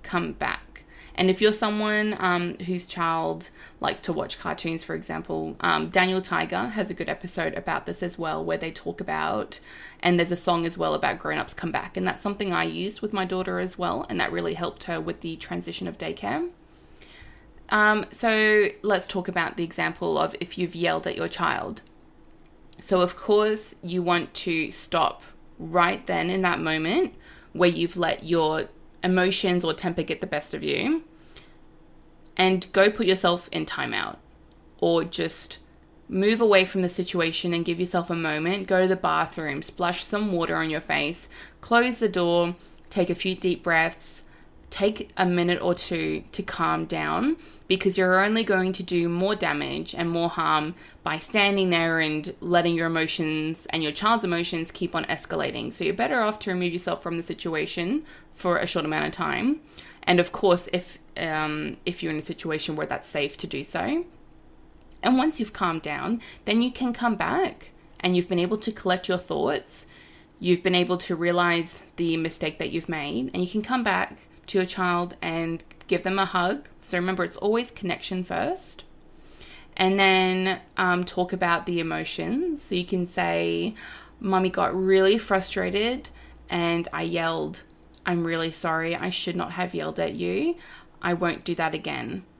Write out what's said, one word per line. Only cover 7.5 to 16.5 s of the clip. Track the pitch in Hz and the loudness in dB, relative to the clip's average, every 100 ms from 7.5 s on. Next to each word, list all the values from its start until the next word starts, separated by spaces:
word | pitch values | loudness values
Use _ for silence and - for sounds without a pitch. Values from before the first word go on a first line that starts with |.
about | - - 160 - | -4 -4 -4 -4
this | 170 | -6
as | 175 - | -6 -4
well, | 165 156 | -4 -4
where | 165 165 | -2 -4
they | 165 | -4
talk | 165 170 170 | -8 -8 -8
about, | 170 156 156 170 - - - - - - | -4 -2 0 -2 -4 -10 -16 -18 -18 -2
and | 175 175 | 2 4
there's | 170 | 4
a | 175 | 0
song | - 170 170 | 0 0 0
as | 170 | -2
well | 160 | 0
about | 151 151 165 | 2 0 -2
grown-ups | 151 151 - | -4 -4 -4
come | - 170 | -6 -4
back. | - 180 - | -4 -6 -4
And | 185 | -2
that's | 180 | -2
something | 202 202 202 | -4 -4 -2
I | 170 | 0
used | 165 160 185 220 | -2 -2 -6 -4
with | 208 | -4
my | 208 185 | -2 -2
daughter | 185 185 180 | -2 -2 -2
as | 185 - | -4 -2
well, | 175 - - | -2 -2 -4
and | 190 | -2
that | - | -2
really | 170 170 165 | 0 -4 -2
helped | 170 - | -6 -6
her | - 165 | -6 -4
with | 160 165 | -4 -6
the | 165 165 | -8 -10
transition | - 175 170 170 180 | -8 -8 -8 -8 -8
of | - | -8
daycare. | 160 - 202 285 349 | -8 -6 -4 -2 -4